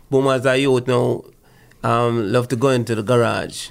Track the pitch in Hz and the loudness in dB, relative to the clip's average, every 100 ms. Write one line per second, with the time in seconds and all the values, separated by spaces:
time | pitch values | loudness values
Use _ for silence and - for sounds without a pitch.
0 | - 135 135 131 131 131 139 127 123 123 | -2 0 2 0 0 2 2 0 2 0
1 | 123 120 - _ _ _ _ _ 113 117 | 0 -2 -8 _ _ _ _ _ -2 0
2 | 120 117 101 123 120 120 139 127 113 110 | 0 0 0 -2 -2 0 0 0 -2 -2
3 | 101 123 113 101 82 - - | 0 2 2 -2 -6 -10 -14